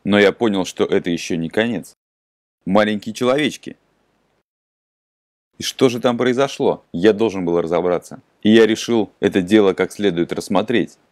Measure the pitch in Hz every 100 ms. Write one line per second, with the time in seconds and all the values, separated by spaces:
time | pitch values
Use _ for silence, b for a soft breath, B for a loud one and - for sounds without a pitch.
0 | 98 104 98 - 117 98 87 - 101 95
1 | 92 85 - 85 82 107 117 98 - _
2 | _ _ _ _ _ _ - 101 107 104
3 | 113 107 123 139 151 - - - _ _
4 | _ _ _ _ _ _ _ _ _ _
5 | _ _ _ _ _ - - - 135 120
6 | 123 120 123 123 139 - 117 71 _ 85
7 | 104 101 113 92 85 85 82 85 90 85
8 | - 80 _ _ 104 113 110 110 - 117
9 | 95 _ 98 98 90 107 98 87 92 -
10 | 101 85 85 80 - 95 110 113 - _
11 | _